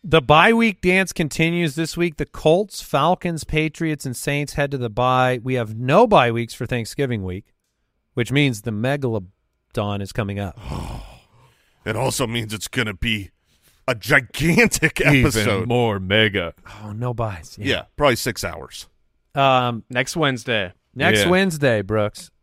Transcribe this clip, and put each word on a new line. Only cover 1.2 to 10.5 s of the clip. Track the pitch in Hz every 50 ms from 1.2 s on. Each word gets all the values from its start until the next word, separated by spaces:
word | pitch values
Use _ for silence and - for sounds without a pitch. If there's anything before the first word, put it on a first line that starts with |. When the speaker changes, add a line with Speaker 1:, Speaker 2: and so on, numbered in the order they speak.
| 175 139 - - 165 165 170 175 175 156 127
Speaker 1:
this | 160 165 151 -
week. | 170 170 175 151
The | - 147
Colts, | - - - - 156 160 180 214 196 - -
Falcons, | - - - 143 139 165 180 - - 175 165 151 -
Patriots, | - - 156 156 156 - - 165 160 151 147 -
and | 135 120
Saints | - - - 143 143 147 139 -
head | - 143 139
to | 139
the | 135 123 113
bye. | 104 123 123 127 127 127 127 127 127 120 107
We | 127 127
have | 123 117 107 110
no | 110 123 127 143 196 240
bye | 233 214 160 127 120
weeks | 113 117 117 113 -
for | - 127
Thanksgiving | 110 127 120 113 - - - 139 127 123 107 95
week, | 92 90 95 - _ _ _ _ _ _ _ _ _ _ _ _ _ _
which | 123 120 -
means | 123 143 147 135 120 101
the | 101 120
Megalodon | 107 104 113 131 139 147 135 123 113 104 92 92 _ _ _ _ _ _ _ _ _ 120 104 104 101 101
is | 101 95
coming | - - 107 98 101 101
up. | 101 95